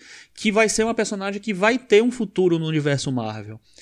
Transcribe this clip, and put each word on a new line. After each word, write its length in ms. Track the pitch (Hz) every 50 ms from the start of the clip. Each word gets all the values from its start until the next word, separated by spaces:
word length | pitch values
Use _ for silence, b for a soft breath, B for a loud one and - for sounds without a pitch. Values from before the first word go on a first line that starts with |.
| B B B B B B B
que 180 | - - 214 196
vai 160 | 214 220 214
ser 160 | 208 - 220
uma 100 | 226 226
personagem 460 | - 220 208 214 196 190 196 196 208
que 120 | 202 226 208
vai 240 | 175 190 214 247
ter 260 | 254 - - 208 208 226
um 80 | 247
futuro 480 | 233 - 226 - - - 185 180 170 165
no 80 | 160
universo 440 | 156 160 151 143 147 143 135 - 143
Marvel. 500 | 131 123 113 107 107 107 104 107 110 110 b b b b